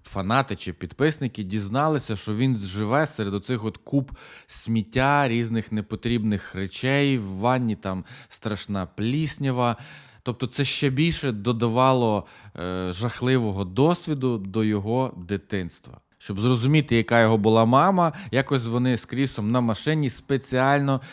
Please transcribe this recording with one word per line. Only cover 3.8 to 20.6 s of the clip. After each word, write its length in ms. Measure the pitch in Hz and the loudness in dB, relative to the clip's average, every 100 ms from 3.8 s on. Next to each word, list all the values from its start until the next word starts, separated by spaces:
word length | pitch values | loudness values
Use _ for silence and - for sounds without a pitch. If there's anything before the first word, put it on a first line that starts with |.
| - 143 131 - - - - | -4 -2 -2 -8 -18 -20 -16
сміття, 800 | - - 113 104 131 135 143 139 | -12 -2 -2 0 2 2 4 2
різних 440 | 117 117 113 - | 0 -2 -4 -4
непотрібних 840 | 107 101 107 117 117 107 101 - 95 | -4 -4 -6 -2 0 0 -2 -4 -8
речей, 600 | 95 - 127 139 143 131 | -8 -4 0 2 2 0
в 200 | 98 95 | -4 2
ванні 380 | 117 131 120 104 | 4 6 2 0
там 300 | 98 92 82 - - | -2 -4 -6 -14 -20
страшна 560 | - 110 101 - 101 87 | -8 -4 -4 -2 -4 -4
пліснява. 920 | - 110 143 156 - 139 127 120 113 - - - - - | -4 -2 0 -2 -2 -2 2 2 0 -6 -20 -20 -10 -8
Тобто 220 | 117 123 | -4 -4
це 180 | - 135 | -2 -2
ще 240 | - 143 | 0 0
більше 420 | 127 165 160 139 | 2 0 0 -2
додавало, 920 | 107 104 117 117 117 131 131 117 104 - - 104 - | -2 -2 0 2 4 4 4 4 0 -2 -12 -18 -8
е, 340 | 90 92 92 | -6 -4 -4
жахливого 720 | 90 117 - 123 131 110 95 95 | -4 -6 -4 0 0 0 -2 -4
досвіду 720 | 95 151 175 - 147 127 117 | 2 2 2 -4 -4 -2 -2
до 260 | 95 110 | -4 -2
його 500 | 107 104 104 123 131 87 | 0 0 -2 -2 -4 -6
дитинства. 800 | 87 101 - 101 87 - - - _ _ | -6 -6 -4 -6 -6 -10 -20 -20 _ _
Щоб 240 | - 98 | -10 -2
зрозуміти, 540 | 117 127 127 156 139 117 | 2 2 4 4 4 2
яка 260 | 113 117 | 4 6
його 160 | 110 113 | 6 6
була 280 | 104 113 113 | 6 6 6
мама, 480 | 131 175 185 170 - 110 | 6 4 4 2 -2 -4
якось 340 | 123 135 135 117 | -2 0 0 0
вони 320 | 120 127 117 | 0 0 0
з 80 | - | -2
Крісом 460 | 123 135 - 104 | -4 -4 -2 -2
на 100 | 123 | 0
машині 480 | 120 104 - 156 139 | 0 -2 -2 0 -2
спеціально 920 | - - 139 - 127 | -4 -4 -4 -2 0